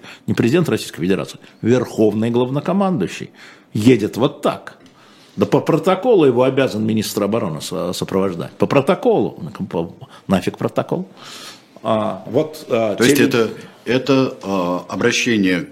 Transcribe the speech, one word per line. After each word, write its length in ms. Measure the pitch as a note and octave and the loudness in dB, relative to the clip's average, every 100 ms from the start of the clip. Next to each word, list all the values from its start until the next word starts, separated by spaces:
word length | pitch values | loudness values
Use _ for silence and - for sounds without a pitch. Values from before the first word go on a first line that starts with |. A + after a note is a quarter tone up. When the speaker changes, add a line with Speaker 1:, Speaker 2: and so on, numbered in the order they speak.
| - - - | -20 -12 -4
Speaker 1:
не 80 | |
президент 340 | - A2+ D#3+ E3 | 0 2 4 2
Российской 340 | A2 - - | -2 -4 -4
Федерации, 360 | F2 F#2 C#2 - - - | -2 0 -2 -12 -20 -6
верховный 680 | G#2+ B2 - - G#2+ G#2+ A#2 | 2 2 2 2 2 2 0
главнокомандующий 1000 | A#2 B2+ C#3 D3+ F#3+ G3 E3 F2 - - - - - _ | 0 0 -2 -2 0 0 0 -4 -6 -14 -18 -20 -20 _
едет 440 | A2+ A2 A#2+ G#2 - | 0 4 4 2 -2
вот 260 | C3+ - | -2 -2
так. 360 | - - - - - _ - - - - | -4 -4 -10 -20 -20 _ -20 -20 -12 -4
Да 100 | - | 0
по 140 | C#3+ | 2
протоколу 640 | C3 D3+ - F#3 B3+ G#3+ | 2 0 2 0 4 4
его 180 | C#3+ A#2 | 6 4
обязан 420 | C3 C3 C3 G#2 | 2 2 0 0
министр 380 | A2 A2 G2+ - | -2 -2 -2 -2
обороны 360 | G2+ A#2 F#2 D2+ | -2 -2 -4 -8
со-, 320 | - E2+ F2 | -8 -6 -6
сопровождать. 580 | F2+ F2+ F#2+ G2 E2+ C#2 | -6 -2 0 -2 -4 -8
По 140 | - G#2 | -2 2
протоколу. 720 | C#3 C3 F3+ B3 G3 G2 - - - F#2+ | 2 2 0 2 2 0 -4 -12 -10 -6
По-, 240 | F2 E2+ - - - - | -6 -6 -8 -20 -14 -2
нафиг 320 | F#2+ - - | -2 0 -4
протокол. 500 | C3 - - - F#3 - - - - - _ - | -4 -4 -2 -4 -6 -12 -18 -18 -18 -20 _ -10
А, 420 | A2+ A2 G2+ F#2+ - | -2 -2 -2 -6 -4
вот, 400 | A#2 D3+ - - | -2 -2 -6 -4
а, 280 | A#2+ A2 F#2+ | 0 0 2
Speaker 2:
То 80 | |
есть 120 | A#2+ C#3 | 4 4
Speaker 1:
те 80 | |
Speaker 2:
это, 240 | A#2 B2+ A2 - - - - | 4 2 0 -4 -16 -12 -2
это, 480 | B2+ C3 C3+ C3 - | -2 2 2 2 -4
а, 420 | G2 G2 F2 F2 - | -4 -2 -2 -4 -6
обращение 720 | G#2 A#2 A#2 B2+ A2+ F#2+ F2+ D2+ | -2 0 0 0 2 2 0 -4